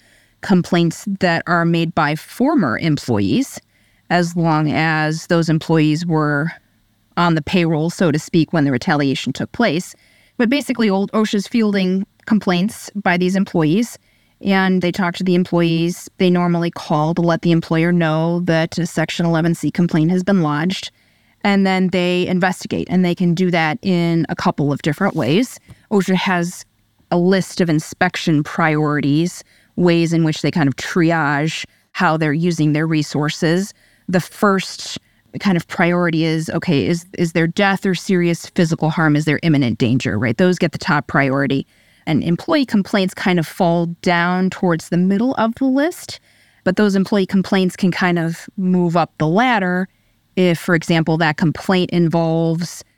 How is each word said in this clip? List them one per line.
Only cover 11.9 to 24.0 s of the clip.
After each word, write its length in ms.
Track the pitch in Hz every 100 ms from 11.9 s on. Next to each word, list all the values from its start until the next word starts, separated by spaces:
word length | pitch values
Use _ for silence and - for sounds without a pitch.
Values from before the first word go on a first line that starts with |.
| 190 202 _ -
complaints 640 | 214 202 175 202 - -
by 220 | 202 190 180
these 180 | 180
employees, 640 | 190 202 175 156 196 240 - _ _ _ _
and 400 | 202 190 190 185
they 100 | 175
talk 220 | 170 175
to 100 | 175
the 100 | 185
employees. 760 | 180 180 175 170 165 170 175 - -
They 100 | 185
normally 420 | 175 175 170 170
call 440 | - - 156 156
to 80 | 170
let 180 | 170 165
the 120 | 170
employer 380 | 165 - 160 170
know 500 | 175 160 160 170 175
that 360 | 180 160 165 -
a 80 |
Section 400 | 170 - 160 -
eleven 300 | 170 160 170
C 160 | 165 151
complaint 400 | - 175 165 160
has 120 | 185
been 200 | 185 196
lodged, 480 | 151 147 180 190 - - _ _ _ _
and 240 | 208 196 190
then 220 | 185 185
they 380 | 180 180 180 180
investigate, 600 | 180 185 - - 175 -
and 120 | 180
they 120 | 180
can 180 | 175 175
do 180 | 165 180
that 280 | 170 156 151
in 460 | 196 175